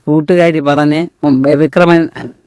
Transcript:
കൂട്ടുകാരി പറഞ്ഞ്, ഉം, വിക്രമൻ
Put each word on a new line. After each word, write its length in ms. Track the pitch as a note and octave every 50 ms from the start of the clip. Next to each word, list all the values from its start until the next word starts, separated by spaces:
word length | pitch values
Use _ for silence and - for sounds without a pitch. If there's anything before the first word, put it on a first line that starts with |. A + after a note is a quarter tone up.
| _ D3+
കൂട്ടുകാരി 520 | D3+ D#3+ D3+ D3 F3+ F3 E3+ E3+ D#3+ D#3
പറഞ്ഞ്, 480 | C#3+ C#3+ C#3+ C#3 D3 D3+ D3 D#3 E3+ F3 - _ -
ഉം, 180 | D3 C3+ C3
വിക്രമൻ 680 | C3+ C#3+ D3 C#3 D#3 D3 - F3+ F3 E3+ E3+ E3 E3 - - - B2 A#2+ - _ _